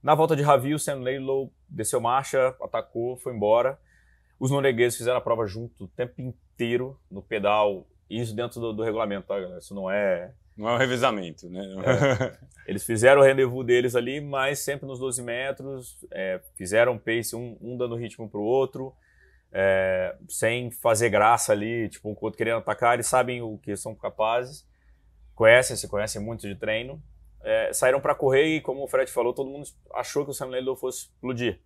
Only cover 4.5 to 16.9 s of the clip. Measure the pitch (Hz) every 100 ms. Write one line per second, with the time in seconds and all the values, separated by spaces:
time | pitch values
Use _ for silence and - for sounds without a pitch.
4.5 | 139 135 117 123 117 117 123 - 113 107
5.5 | 101 117 _ 92 - 123 - 127 - _
6.5 | - 117 120 127 135 _ 95 - 110 101
7.5 | 107 104 95 - _ _ 113 117 107 120
8.5 | 120 117 107 113 107 107 101 - 101 90
9.5 | 90 - 101 92 101 101 87 90 - _
10.5 | - 107 120 131 123 127 107 87 80 87
11.5 | 90 98 95 92 127 139 123 131 - -
12.5 | - - - - 113 123 139 135 135 127
13.5 | 127 123 123 123 120 120 143 147 139 135
14.5 | 143 - 143 135 127 131 123 120 120 135
15.5 | 139 139 131 123 - - - 95 92 -
16.5 | - 92 107 120